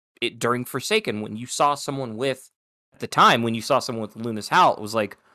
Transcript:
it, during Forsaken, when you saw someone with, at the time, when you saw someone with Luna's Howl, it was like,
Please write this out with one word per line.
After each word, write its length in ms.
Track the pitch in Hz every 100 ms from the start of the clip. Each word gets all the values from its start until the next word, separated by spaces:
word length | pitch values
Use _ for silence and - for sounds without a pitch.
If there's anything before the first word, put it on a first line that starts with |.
| _ -
it, 180 | 117 117
during 260 | 117 123
Forsaken, 560 | 123 135 - 220 220 107
when 140 | 107 107
you 100 | 123
saw 280 | - 147
someone 420 | 139 - 135 123 107
with, 340 | 135 131 - _ _ _ _
at 60 | _
the 60 | -
time, 340 | - 202 131
when 120 | 117
you 80 | 113
saw 160 | - 131
someone 220 | - 113
with 140 | 107 110
Luna's 320 | 117 107 -
Howl, 260 | 170 165 -
it 40 |
was 120 | 104
like, 240 | 113 104 - _